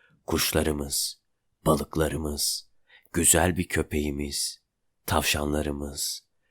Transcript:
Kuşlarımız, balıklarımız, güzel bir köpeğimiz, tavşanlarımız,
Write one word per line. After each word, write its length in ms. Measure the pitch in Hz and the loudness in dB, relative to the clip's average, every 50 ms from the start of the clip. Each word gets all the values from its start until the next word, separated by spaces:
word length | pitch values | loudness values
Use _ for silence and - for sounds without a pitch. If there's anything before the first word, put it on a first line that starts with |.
| _ _ _ _ _ | _ _ _ _ _
Kuşlarımız, 920 | - 82 78 - - - 80 78 78 76 73 71 71 - - - - - - _ _ _ _ _ _ _ _ - | -2 0 0 0 2 2 2 2 2 0 -2 -2 -4 -2 -2 -2 -4 -6 -10 _ _ _ _ _ _ _ _ 0
balıklarımız, 1040 | 82 80 71 - - - 78 78 73 69 76 78 76 73 71 - - - - - _ _ _ _ _ - - _ _ - | 2 2 2 0 -2 -2 0 0 0 0 -2 -4 -4 -4 -2 -2 -2 -4 -4 -8 _ _ _ _ _ -20 -20 _ _ -2
güzel 440 | 85 82 - - 82 82 90 82 | 2 4 4 6 6 4 4 2
bir 100 | 90 87 | 0 -2
köpeğimiz, 960 | - - 82 78 - - 76 73 73 71 71 71 71 71 - - - - - _ _ _ _ _ _ _ _ _ | 0 0 -2 0 0 -2 -2 -2 -2 -2 -4 -4 -4 -4 -4 -6 -6 -8 -10 _ _ _ _ _ _ _ _ _
tavşanlarımız, 1200 | - - 80 73 - - 76 73 73 73 76 73 73 71 71 71 71 71 73 - - - - - _ _ _ _ _ | 0 0 2 2 2 0 0 0 0 0 0 0 -2 -4 -4 -6 -8 -6 -6 -6 -6 -6 -10 -14 _ _ _ _ _